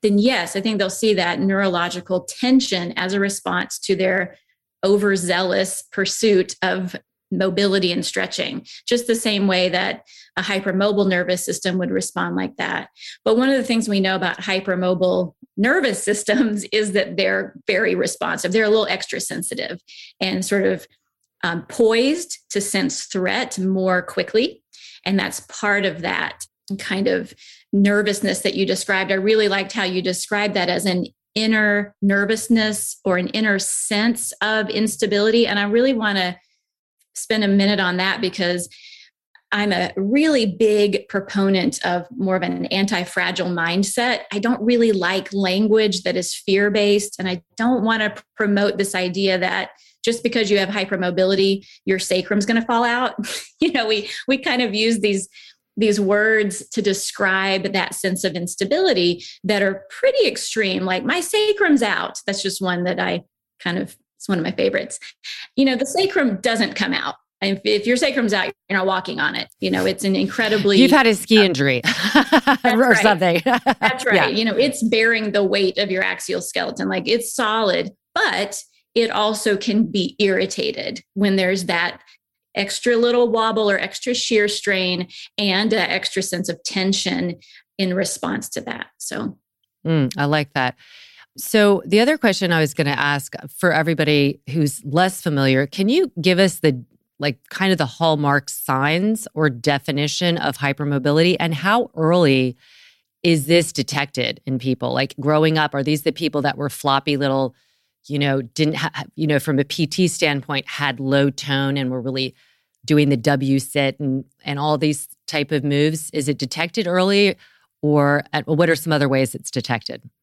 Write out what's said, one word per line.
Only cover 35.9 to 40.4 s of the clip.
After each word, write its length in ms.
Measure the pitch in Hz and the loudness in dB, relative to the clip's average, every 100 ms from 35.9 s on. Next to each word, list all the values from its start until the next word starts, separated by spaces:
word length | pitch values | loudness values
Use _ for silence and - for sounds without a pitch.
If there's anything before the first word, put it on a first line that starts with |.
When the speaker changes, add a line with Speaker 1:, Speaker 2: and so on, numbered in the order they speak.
Speaker 1:
wanna 460 | 247 220 196 180 180 _ _ _ _ _ _ _ | 2 0 0 -2 -6 _ _ _ _ _ _ _
spend 300 | - - 214 | -16 -4 -2
a 40 | 202 | 2
minute 320 | 196 196 202 | 4 4 2
on 160 | 185 180 | 0 0
that, 240 | 190 196 | -2 -2
because 480 | 196 185 175 180 175 - - - - _ _ _ _ | -4 -2 -2 -2 -6 -16 -20 -20 -20 _ _ _ _
I'm 220 | 208 208 | -2 0
a 200 | 180 180 - | 0 -2 -2
really 500 | 196 262 311 285 | 0 2 4 2